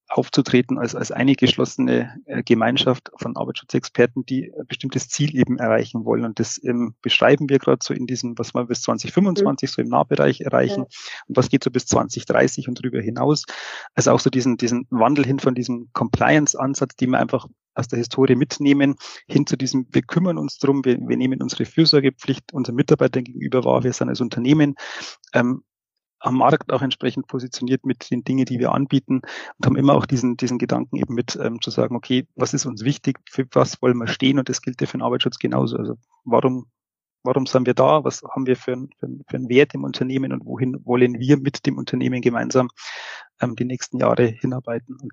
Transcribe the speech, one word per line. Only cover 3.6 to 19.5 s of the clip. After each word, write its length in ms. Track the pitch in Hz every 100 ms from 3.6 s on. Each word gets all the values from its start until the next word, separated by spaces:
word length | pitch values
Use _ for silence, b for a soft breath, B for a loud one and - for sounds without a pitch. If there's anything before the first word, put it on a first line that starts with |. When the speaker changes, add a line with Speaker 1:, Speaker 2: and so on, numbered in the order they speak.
| - 139 - - 120 123 123
Speaker 1:
die 280 | 131 - -
ein 80 | -
bestimmtes 440 | - 139 127 -
Ziel 280 | - 147 131
eben 220 | 117 123
erreichen 460 | 123 113 117 120 113
wollen. 180 | 117
Und 160 | 117 107
das, 240 | 113 -
ähm, 320 | 127 120 117 117
beschreiben 480 | 120 - 117 139 143
wir 100 | 135
gerade 200 | - 131
so 100 | -
in 140 | 139 123
diesem, 320 | 123 123 117
was 160 | 117 127
wir 80 |
bis 200 | 120 120
zwanzig 280 | - 113 139
fünfundzwanzig 600 | - 196 180 196 139 139
Speaker 2:
Mhm. 20 |
Speaker 1:
so 80 | -
im 80 | 120
Nahbereich 500 | 127 147 143 143 131
erreichen 440 | - - 127 -
Speaker 2:
Ja. 40 | 127 B B B B
Speaker 1:
und 80 | 123
was 140 | 123
geht 120 | 139
so 100 | -
bis 160 | 127 -
zwanzig 380 | - 120 - -
dreißig 440 | - 135 - 135
und 100 | 123
darüber 220 | 131 123
hinaus. 420 | 113 120 131 151 - B B B B -
Also 160 | 110
auch 100 | 123
so 80 | -
diesen, 260 | 127 123 117
diesen 320 | 117 120 127
Wandel 340 | 123 113 147 127
hin 140 | 135
von 160 | 135 127
diesem 340 | 123 120 117
Compliance-Ansatz, 1040 | - 120 - 120 151 147 - 135 139 135 -
den 140 | 127
wir 100 | 127
einfach 260 | 123 127 - _ _ -
aus 140 | 120
der 80 | 120
Historie 380 | 117 - 135 123
mitnehmen, 600 | 143 - 143 143 139 139 B B B
hin 180 | -
zu 120 | 147